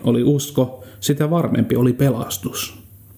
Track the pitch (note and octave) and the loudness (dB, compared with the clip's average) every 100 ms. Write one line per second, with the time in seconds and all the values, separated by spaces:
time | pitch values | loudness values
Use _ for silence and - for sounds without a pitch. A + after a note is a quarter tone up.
0 | B2 A#2+ A#2+ C#3+ - - B2+ - - - | 0 2 4 2 0 -2 -2 -2 -18 -8
1 | - D3 D3+ E3+ A2+ A#2 A2 A#2+ B2 B2 | -2 0 0 0 0 0 2 2 2 2
2 | C#3 A2+ - - - - - - - - | 2 0 -4 -8 -8 -8 -10 -12 -20 -20
3 | - | -20